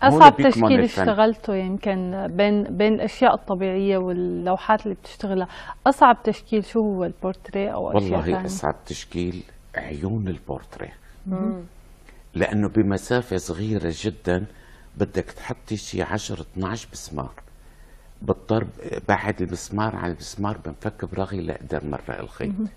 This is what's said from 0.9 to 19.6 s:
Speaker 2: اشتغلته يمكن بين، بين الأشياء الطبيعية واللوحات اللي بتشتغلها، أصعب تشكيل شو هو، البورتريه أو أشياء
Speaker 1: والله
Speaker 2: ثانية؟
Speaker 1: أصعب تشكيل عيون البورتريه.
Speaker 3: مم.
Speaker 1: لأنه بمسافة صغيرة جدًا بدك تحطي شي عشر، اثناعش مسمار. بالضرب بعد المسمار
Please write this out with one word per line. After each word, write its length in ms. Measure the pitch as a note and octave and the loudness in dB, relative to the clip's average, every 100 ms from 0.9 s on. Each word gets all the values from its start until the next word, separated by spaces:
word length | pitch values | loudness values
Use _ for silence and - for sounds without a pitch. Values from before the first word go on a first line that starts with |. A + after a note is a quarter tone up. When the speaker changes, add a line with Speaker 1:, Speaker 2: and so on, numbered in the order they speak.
| - | 2
Speaker 2:
اشتغلته 540 | F#3 G3+ A3 A3 - G3 | 2 4 4 2 -2 -2
يمكن 720 | F#3 G3 G#3 F#3+ F3+ F#3+ F#3+ E3+ | -2 -4 -2 -2 -2 -4 -4 2
بين، 260 | G3+ G#3 G3+ F3 | 4 4 0 2
بين 160 | G#3+ | 2
الأشياء 400 | A3 G#3+ - B3 | 2 0 2 4
الطبيعية 640 | - - F#3 F#3+ F#3 G3 F#3+ | 4 0 -4 -2 0 2 0
واللوحات 840 | F#3 F3+ F3+ F3 F3 F#3+ - G#3+ | 0 -2 -4 -4 -2 -2 2 0
اللي 120 | G#3+ F#3 | 0 -10
بتشتغلها، 520 | - - G3+ F#3+ F3+ - - - C4 | -12 -10 -4 -2 -2 -8 -16 -2 2
أصعب 360 | C4+ C4 A#3 | 6 8 6
تشكيل 420 | - G#3 - G#3+ G3 | 2 -4 -2 -2 0
شو 140 | A3+ | 0
هو، 240 | G#3+ F#3+ | 0 0
البورتريه 680 | F3 - F#3 F#3 - G3 G3+ | -4 -4 -6 -6 -8 -4 -4
أو 220 | - - | -4 -2
أشياء 200 | G#2 G2 | 0 2
Speaker 1:
والله 140 | F2 E2+ | 0 0
Speaker 2:
ثانية؟ 200 | - - | -2 -4
Speaker 1:
أصعب 380 | - D2 - - | -4 -4 -4 -8
تشكيل 580 | F2+ - F2 F2 F2+ - - - - | -12 -10 -6 -4 -6 -12 -20 -14 -10
عيون 520 | - D2 F#2+ A2+ F#2+ | -8 -6 -4 -4 -4
البورتريه. 680 | D#2 - C2+ - - - - - - F#3+ | -6 -8 -10 -12 -16 -16 -16 -20 -16 -8
Speaker 3:
مم. 360 | F#3 F#3+ F#3 F3 - - - - - - - | -4 -4 -6 -10 -20 -20 -20 -20 -20 -10 -4
Speaker 1:
لأنه 340 | F#2+ G#2+ G2+ | -2 0 0
بمسافة 680 | G#2+ G2+ F#2+ - B2 A#2+ F#2 | 2 0 0 0 -2 0 -6
صغيرة 560 | - E2+ G#2+ G#2 E2 E2 | -6 -6 -4 -2 -4 -4
جدًا 440 | G#2+ - - F2+ G#2+ - - - - - | -6 -6 -2 -2 -2 -14 -20 -20 -12 -4
بدك 260 | G2+ F#2+ | -4 -2
تحطي 540 | - - - B2+ - G#2+ | -6 -8 -12 -10 -8 -10
شي 240 | - F#2+ | -8 -6
عشر، 320 | F2+ G#2 - G2 | -4 -6 -6 -10
اثناعش 460 | D#2 F2+ F#2 A2+ - | -10 -8 -6 -6 -10
مسمار. 420 | - - D2+ C2 - - - - - - - - - | -16 -12 -8 -10 -12 -20 -20 -20 -20 -20 -20 -20 -10
بالضرب 460 | - F#2+ - A2 G2+ - - - - | -4 -4 0 -2 -2 -10 -10 -8 0
بعد 320 | G2+ G2+ - | 0 0 -4
المسمار 540 | F2+ F2+ | -4 -6